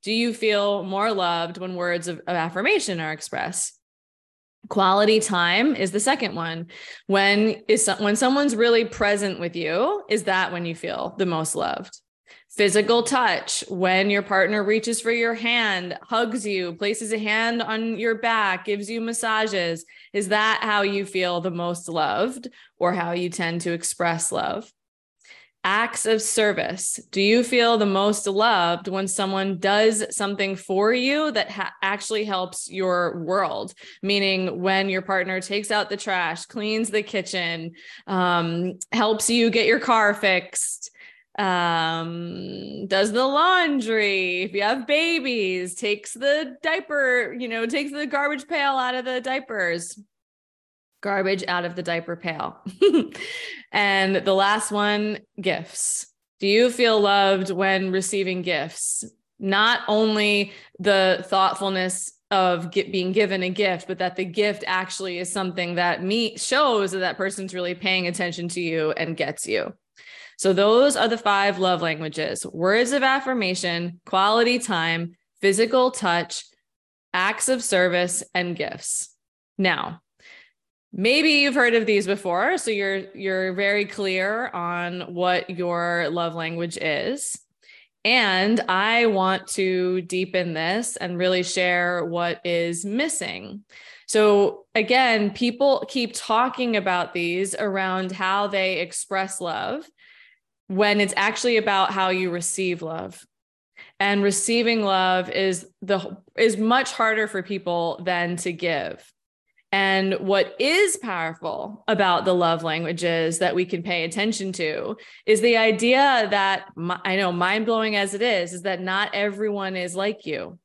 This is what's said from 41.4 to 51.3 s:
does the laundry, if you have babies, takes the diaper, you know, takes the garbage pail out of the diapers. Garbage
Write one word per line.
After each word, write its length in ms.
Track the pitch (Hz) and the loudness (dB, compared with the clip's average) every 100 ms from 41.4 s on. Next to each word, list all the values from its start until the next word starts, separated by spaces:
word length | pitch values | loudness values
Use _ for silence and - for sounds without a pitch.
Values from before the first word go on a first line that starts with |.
| 196 180 175 165 160 165 165 170 170 - 185 98 - - 196 | 0 2 2 2 0 -2 -6 -8 -8 -10 -10 -10 -10 -10 -2
does 240 | 190 208 | 2 2
the 120 | 214 | 2
laundry, 1160 | 262 277 349 370 339 285 220 220 208 196 185 180 | 2 4 4 4 2 0 0 0 2 0 0 -2
if 100 | 190 | -4
you 100 | 190 | -2
have 240 | 202 269 240 | 0 0 0
babies, 880 | 294 330 330 262 240 190 185 180 | 0 2 0 -2 -2 -2 -2 -6
takes 380 | 175 214 208 - | -6 -4 -4 -6
the 440 | - 269 294 302 254 | -4 0 0 -2 -4
diaper, 760 | 320 330 - 294 269 247 214 233 | -2 -2 -2 -2 0 0 -2 -6
you 100 | 247 | -6
know, 160 | 226 | -4
takes 280 | 233 277 285 | -2 -2 -4
the 120 | 285 | -6
garbage 420 | 294 277 285 294 262 | -4 -2 -2 -4 -6
pail 260 | 339 277 | -2 0
out 220 | 269 247 | 0 -2
of 120 | 254 254 | -4 -4
the 160 | 254 | -6
diapers. 760 | 254 262 262 220 180 170 170 - 202 _ _ _ _ _ _ _ _ _ | -4 -6 -6 -4 -2 -2 -6 -16 -20 _ _ _ _ _ _ _ _ _
Garbage 440 | 202 196 190 | -4 -2 0